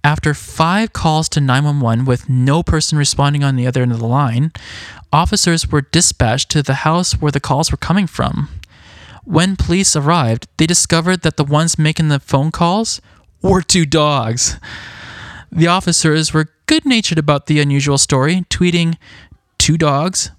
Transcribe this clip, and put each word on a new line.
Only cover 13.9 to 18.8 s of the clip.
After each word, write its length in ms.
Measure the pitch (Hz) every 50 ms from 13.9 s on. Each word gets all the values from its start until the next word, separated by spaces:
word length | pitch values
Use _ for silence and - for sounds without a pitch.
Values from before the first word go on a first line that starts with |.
| 147 160 151 151 147 135 113 110 117 127 - - - - - - - - - - - - - - - - - - - - - _
The 140 | - 165 160
officers 640 | 170 175 190 190 180 165 - - 160 151 160 160 -
were 200 | - 156 156 156 _ _ _
good-natured 520 | - 311 320 - 285 254 226 - - 170 160
about 280 | 156 151 147 139 -
the 120 | - 156 147
unusual 400 | 147 143 139 143 135 143 139 131
story, 460 | - - 147 131 131 151 180 185 175 _
tweeting, 460 | - - 180 180 175 170